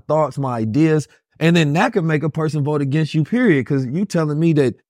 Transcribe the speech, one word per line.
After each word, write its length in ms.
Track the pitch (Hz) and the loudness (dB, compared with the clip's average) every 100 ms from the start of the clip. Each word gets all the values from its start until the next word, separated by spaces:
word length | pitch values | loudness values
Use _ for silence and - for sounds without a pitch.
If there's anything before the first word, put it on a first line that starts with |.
| - | -2
thoughts, 280 | 151 147 143 | 0 0 -2
my 180 | 135 120 | -4 -4
ideas. 500 | 110 123 160 156 - _ _ - | -2 2 2 2 -2 _ _ -2
And 160 | 160 | 2
then 180 | 170 147 | 2 2
that 180 | 156 247 | 2 0
could 120 | 208 | 0
make 200 | 160 156 | 0 -2
a 60 | 160 | -2
person 340 | 160 156 151 | -4 -4 -2
vote 160 | 139 151 | -2 -2
against 320 | 139 156 156 | 0 -2 0
you, 80 | 156 | -2
period. 420 | 147 240 247 143 110 | 0 2 2 2 2
'Cause 180 | 139 127 | -2 -2
you 180 | 160 208 | -4 -2
telling 340 | 170 151 147 | -2 -2 0
me 140 | 165 | 2
that 200 | 151 127 - _ | 2 2 -2 _